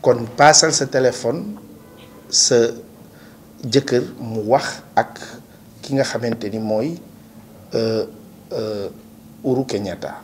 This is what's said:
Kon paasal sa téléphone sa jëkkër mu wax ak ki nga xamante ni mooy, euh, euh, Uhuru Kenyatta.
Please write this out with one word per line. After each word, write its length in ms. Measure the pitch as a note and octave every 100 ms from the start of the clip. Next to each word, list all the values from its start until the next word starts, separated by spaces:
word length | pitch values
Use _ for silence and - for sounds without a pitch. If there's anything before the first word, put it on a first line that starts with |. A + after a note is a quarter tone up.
Kon 240 | C#3 A#2+ A2+ -
paasal 360 | C#3+ D#3 D#3+
sa 140 | D3+ C3+
téléphone 680 | C3+ B2+ A#2+ A#2 D3+ G3+ - - - - - - - -
sa 260 | - - B2 A2+ - - - - - - - - -
jëkkër 380 | B2+ C3 C#3 B2 - -
mu 220 | A#2 A2 G#2+
wax 360 | C3+ - - -
ak 240 | - A#2+ - - - - - - -
ki 120 | -
nga 100 | C3+
xamante 400 | B2+ - A#2 A2+ G#2+
ni 80 | A2
mooy, 400 | A2 G#2+ C3+ F3 - - - - - - -
euh, 320 | A#2 A2+ A2 G#2 - - - -
euh, 360 | - A2 G#2 G2 - - - - -
Uhuru 220 | C#3+ B2+ C3
Kenyatta. 560 | G#2+ G2+ F2 - -